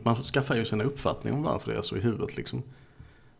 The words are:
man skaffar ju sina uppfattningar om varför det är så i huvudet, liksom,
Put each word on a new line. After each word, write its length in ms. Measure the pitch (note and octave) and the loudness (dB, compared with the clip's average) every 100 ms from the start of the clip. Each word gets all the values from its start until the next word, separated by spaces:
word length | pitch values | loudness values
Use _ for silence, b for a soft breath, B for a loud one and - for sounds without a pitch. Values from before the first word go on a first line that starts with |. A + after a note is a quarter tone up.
man 140 | A#2 A#2 | 2 2
skaffar 380 | C3+ - C3+ B2+ | 2 2 2 2
ju 80 | |
sina 200 | A3+ G#2+ | 2 2
uppfattningar 520 | C#3 C#3 D#3+ - G#2+ C3 | 0 0 -2 0 0 0
om 40 | |
varför 300 | D#3+ - - | 2 0 -2
det 60 | A2 | -2
är 40 | |
så 140 | - G#2 | -2 0
i 40 | |
huvudet, 360 | A2+ G#2+ - - | 0 0 -2 -4
liksom, 260 | - B2+ - b b b b b b | -6 -6 -8 b b b b b b